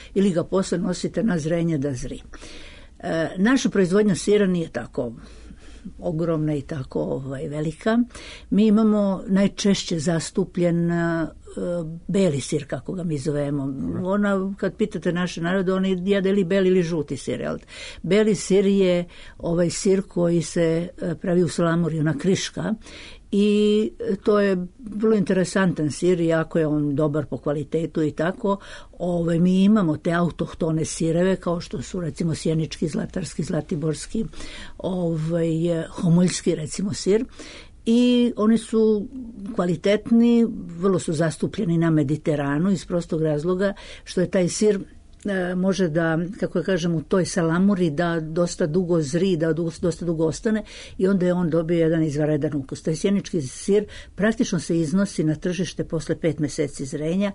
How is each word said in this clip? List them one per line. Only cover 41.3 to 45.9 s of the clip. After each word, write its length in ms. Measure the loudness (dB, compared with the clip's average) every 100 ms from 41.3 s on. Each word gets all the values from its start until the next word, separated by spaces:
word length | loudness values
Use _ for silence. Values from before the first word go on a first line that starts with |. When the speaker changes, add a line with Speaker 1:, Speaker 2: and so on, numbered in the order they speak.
| 0 -4 -2 0 2
Speaker 1:
na 120 | 4
Mediteranu 800 | 2 2 0 0 0 0 0 0
iz 140 | 0
prostog 360 | -2 -4 -2 -2
razloga 520 | 0 0 0 0 -2 -4 -14 -18
što 180 | -6 -2
je 100 | 0
taj 180 | 2 0
sir, 300 | 2 2 2 -4 -18 -20 -10
e, 300 | -4 -2 -2
može 320 | 0 0 2
da, 320 | 0